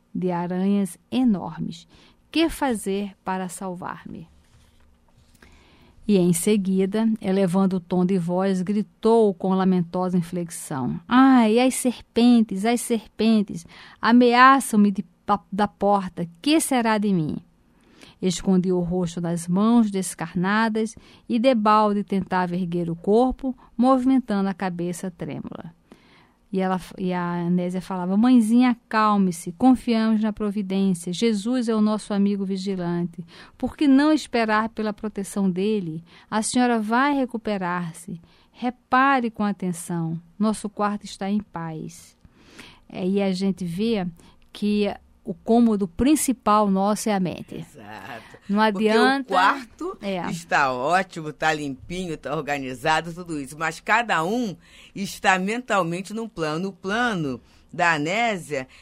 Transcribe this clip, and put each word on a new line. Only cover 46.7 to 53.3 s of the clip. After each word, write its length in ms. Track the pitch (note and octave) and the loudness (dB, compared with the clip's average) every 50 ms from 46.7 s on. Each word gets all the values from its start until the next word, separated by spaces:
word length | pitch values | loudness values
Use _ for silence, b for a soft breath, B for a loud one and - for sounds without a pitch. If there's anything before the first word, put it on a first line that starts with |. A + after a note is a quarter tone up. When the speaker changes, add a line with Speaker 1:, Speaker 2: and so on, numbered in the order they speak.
| F#3+ F#3+ G3 G#3 G#3+ - - A3 | 2 2 2 0 0 -2 -2 -2
Speaker 1:
é 40 | G3+ | 0
a 60 | F#3+ | 0
mente. 360 | F#3 D3+ - - - - - | 0 -2 -4 -8 -12 -14 -14
Speaker 2:
Exato. 840 | - E3 - - C3+ G#2 G#2 G#2+ G2 F#2+ - A#2+ A2+ - - - - _ | -14 -14 -16 -18 -20 -18 -18 -16 -16 -14 -14 -16 -16 -18 -20 -20 -16 _
Speaker 1:
Não 120 | - G3+ G#3+ A3 A3 | -2 0 2 2 2
Speaker 2:
Porque 140 | G3+ F#3+ A3 | 2 2 2
o 60 | G#3 | 2
Speaker 1:
adianta 420 | G#3+ A#3 B3 C4 C4+ C#4 C4 - F#3+ | 4 4 4 4 2 0 -2 0 2
Speaker 2:
quarto 640 | - F#3+ G#3+ C#4+ C4+ A#3+ - - - D#4 F#4 - - | 2 4 4 2 0 -6 -14 -14 -12 -12 -12 -10 -8
Speaker 1:
É. 180 | G#3+ G3+ F#3+ F3 E3+ F3+ | -8 -6 -6 -6 -6 -6
Speaker 2:
está 420 | F3 E3 E3+ - F#3 D#3+ C#3+ C3 | -8 -10 -4 -2 0 2 2 2
ótimo, 600 | B2+ B2 C3 D#3 F3 F#3+ F#3 - - E3+ D3+ D3+ D3 | 0 -2 0 2 2 0 0 -2 -8 -12 -12 -12 -8
tá 180 | - D#3+ D#3+ | -4 -2 -2
limpinho, 640 | D#3 D3+ D3 C#3 C3 C3 - - F3 F#3 F#3 E3+ D3+ | -2 -2 -4 -8 -8 -10 -12 -10 -8 -8 -8 -8 -8
tá 200 | - - C3 D3 | -10 -8 -6 -6
organizado, 760 | D#3+ C3+ C#3+ C#3+ C#3+ C3+ B2+ C3 A#2 B2+ D#3+ D#3 D#3+ E3 E3+ | -6 -4 -4 -6 -6 -6 -8 -10 -4 -2 0 0 0 -2 -6
tudo 280 | E3 F3+ F3+ E3 | -12 -14 -12 -10